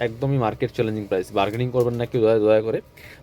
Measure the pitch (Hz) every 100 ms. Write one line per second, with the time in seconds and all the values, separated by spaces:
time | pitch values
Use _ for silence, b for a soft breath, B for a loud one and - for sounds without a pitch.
0 | 120 113 139 139 110 107 120 - 113 107
1 | 101 95 92 101 98 113 127 123 120 120
2 | 120 127 110 113 107 110 110 147 - B
3 | B B